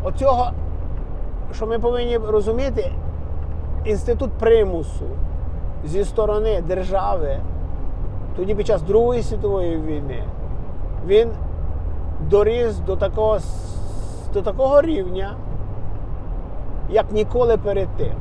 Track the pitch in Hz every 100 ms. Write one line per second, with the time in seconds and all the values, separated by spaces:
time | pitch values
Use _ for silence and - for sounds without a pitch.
0 | 190 196 262 247 240 - - - - -
1 | - - - - - - 220 233 240 240
2 | 240 233 214 214 208 233 269 220 190 -
3 | - - - - - - - - 214 208
4 | - 226 254 - 220 226 202 170 147 -
5 | - - - - - - - - 151 180
6 | 202 - 214 208 220 208 165 185 180 190
7 | 196 196 - - - - - - - -
8 | - - - - 190 202 208 196 160 214
9 | 240 247 226 214 208 196 175 165 156 151
10 | - - - - - - - - - -
11 | - 208 233 - - - - - - -
12 | - - - 202 208 240 233 202 185 190
13 | 196 214 214 208 - - - - - -
14 | - - - 202 208 196 262 285 330 247
15 | 185 190 196 208 - - - - - -
16 | - - - - - - - - - 214
17 | 202 214 208 240 233 220 202 202 180 -
18 | 143 -